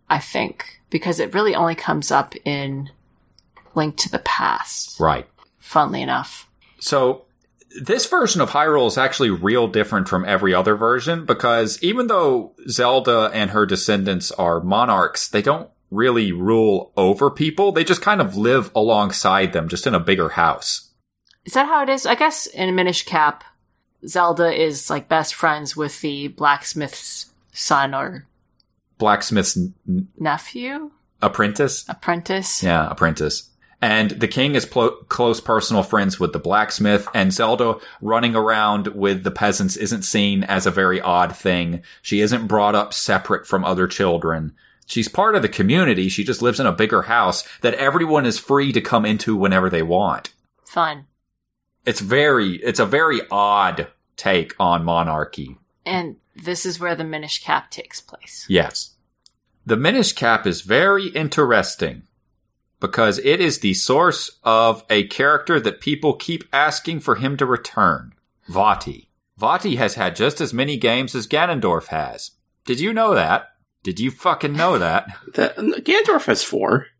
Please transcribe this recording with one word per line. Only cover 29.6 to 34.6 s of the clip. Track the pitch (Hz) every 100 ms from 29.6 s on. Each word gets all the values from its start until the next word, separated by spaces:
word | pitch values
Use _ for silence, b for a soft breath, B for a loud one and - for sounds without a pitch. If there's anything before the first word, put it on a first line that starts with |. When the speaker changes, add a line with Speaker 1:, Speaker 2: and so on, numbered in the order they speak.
| 90 - -
Speaker 2:
n- | 92 95 -
Speaker 1:
nephew? | 156 151 - 247 247 285 302 - _ _
Speaker 2:
apprentice? | 104 - 104 104 139 - -
Speaker 1:
Apprentice. | 165 - 175 170 190 190 -
Speaker 2:
Yeah, | 90 85 78
apprentice. | - 85 76 76 - - _ b b
And | 117 107 107
the | 104 113
king | - 139
is | 139